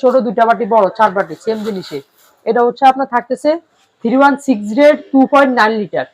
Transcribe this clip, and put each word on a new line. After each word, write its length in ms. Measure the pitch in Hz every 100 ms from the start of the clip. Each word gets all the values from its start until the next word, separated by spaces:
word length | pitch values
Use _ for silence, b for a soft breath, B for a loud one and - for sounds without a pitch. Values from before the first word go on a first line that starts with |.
ছোট, 120 | 262 254 240
দুইটা 180 | 208 226
বাটি 160 | 226 226
বড়, 120 | 226 190 180
চার 120 | 214 190
বাটি 180 | 170 156
সেম 140 | - 220 214
জিনিসে। 320 | 190 - 147 - _ _ _ -
এটা 140 | 240 240
হচ্ছে 160 | 240 262
আপনার 220 | 262 262
থাকতেছে 360 | 240 233 254 294 330 - _ _ _
থ্রি 160 | 233 262
ওয়ান 180 | 277 277 -
সিক্স 200 | 226 208
গ্রেড, 220 | 220 294 302 -
টু 80 | 269 262
পয়েন্ট 200 | 277 277 247
নাইন 120 | 220 220
লিটার 240 | 196 156 127